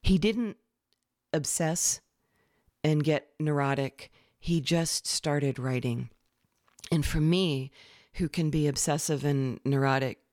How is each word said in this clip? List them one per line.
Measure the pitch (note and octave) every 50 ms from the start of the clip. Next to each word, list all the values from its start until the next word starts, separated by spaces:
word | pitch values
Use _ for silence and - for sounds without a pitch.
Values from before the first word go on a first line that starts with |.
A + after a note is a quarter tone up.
He | - - F#3+
didn't | F3 D3+ G#3+ A3 A#3 A#3+ G#3 - _ _ _ _ _ _ _ _ _ _ _ _ _ _ _
obsess | - D#3+ D3 - - - E3+ D#3 E3 E3+ - - - - _ _ _ _ _ _ _ _ _ _ _ _ _ _ _ _ -
and | D3+ D#3 D3+ D3
get | D3+ D3+ C#3+ - _ _ _
neurotic. | D3+ D3+ D3 C#3+ C#3 C#3 C#3 C#3 C#3 C3 - - - - _ _ _ _ _ _
He | - - E3+ E3
just | C3 - E3+ E3+ E3 D#3+ - - -
started | - - - - D#3 D3 D3 C#3+ C#3 B2 -
writing. | B2 C3 B2+ B2+ B2 B2 A#2 A#2+ B2 A#2 _ _ _ _ _ _ _ _ _ _ _ _ _ - - -
And | F3 D#3 C#3+
for | - - D#3+
me, | D3+ D#3+ E3+ F#3 F#3+ E3+ C#3+ C3 C3 C3+ _ - - - - - _ _ _
who | - F#3
can | D3+ - - D#3+ D3+
be | D3 D#3 D3
obsessive | D3 C#3 - - - C#3+ D3 - - D#3 C3+ C3+
and | C#3+ C#3+ C3+ C3+ B2+ A#2+ - _
neurotic | C3+ C#3 C3+ C#3 C#3 C3+ C3+ C3+ B2+ - _ _ _